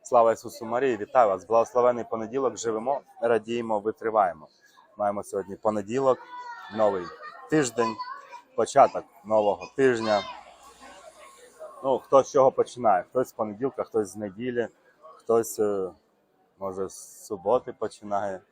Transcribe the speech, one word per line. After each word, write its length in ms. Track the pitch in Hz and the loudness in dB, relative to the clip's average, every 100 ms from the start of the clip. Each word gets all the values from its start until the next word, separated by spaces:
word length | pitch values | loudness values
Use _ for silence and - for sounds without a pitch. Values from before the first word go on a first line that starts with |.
| - | 4
Слава 240 | 123 113 | 4 6
Ісусу 320 | 110 113 - | 2 -6 -12
Марії, 320 | 113 120 135 110 | -6 -2 0 -2
вітаю 320 | 101 127 110 | 0 4 4
вас. 160 | 95 | 2
Благословений 600 | 90 113 113 123 123 120 | 0 0 2 2 2 2
понеділок, 520 | 110 113 107 127 131 104 | -4 -6 -6 -2 -4 -4
живемо, 440 | 113 110 120 139 _ - | -6 -4 -4 -6 _ -6
радіємо, 600 | 117 117 107 120 113 107 | 0 0 0 -6 -2 -2
витриваємо. 680 | 104 107 110 107 95 80 73 _ _ _ _ - | -2 -4 -2 2 0 -2 -18 _ _ _ _ -4
Маємо 260 | 104 101 | -4 -4
сьогодні 340 | 98 101 95 98 | -6 -8 -8 -4
понеділок, 640 | - 107 101 120 135 123 - - - - - 104 | -2 -2 -4 0 2 0 -2 -16 -14 -16 -14 0
новий 280 | 107 95 87 - - - - | 0 0 -8 -14 -20 -20 -2
тиждень, 460 | 156 131 117 117 110 - - - - _ - | 0 0 0 -2 -2 -10 -12 -16 -20 _ -4
початок 480 | - 113 - 90 - - | 2 6 6 6 -12 -20
нового 420 | 101 110 104 90 90 - | 0 2 2 0 -6 2
тижня. 460 | 131 120 110 104 95 - - - - - - - - - - - - - - - | 2 4 2 0 0 -12 -20 -20 -20 -20 -20 -20 -20 -20 -20 -20 -20 -20 -18 -8
Ну, 140 | 135 123 | -2 -2
хто 240 | - 139 | 4 4
з 100 | 127 | 4
чого 200 | 143 131 | 4 4
починає? 500 | - 117 - 120 92 | 4 -2 0 2 2
Хтось 260 | 90 127 127 | 0 -4 -4
з 40 | |
понеділка, 520 | - 110 101 131 - | -4 -6 -4 -6 -6
хтось 240 | 101 113 101 | -4 -2 -4
з 80 | 101 | -6
неділі, 520 | 104 95 123 120 110 _ _ _ - - | -12 -8 -6 -4 -4 _ _ _ -20 -20
хтось, 420 | - 113 113 - | 0 0 0 -2
е, 320 | 104 101 92 85 _ _ _ _ _ _ | -2 -2 -6 -10 _ _ _ _ _ _
може, 300 | 98 95 95 | -10 -8 -8
з 380 | - - - - | -10 -20 -20 -12
суботи 460 | 104 90 127 - | -6 0 0 0
починає. 680 | - 110 - 104 101 101 92 _ | -8 -8 -8 -6 -4 -4 -8 _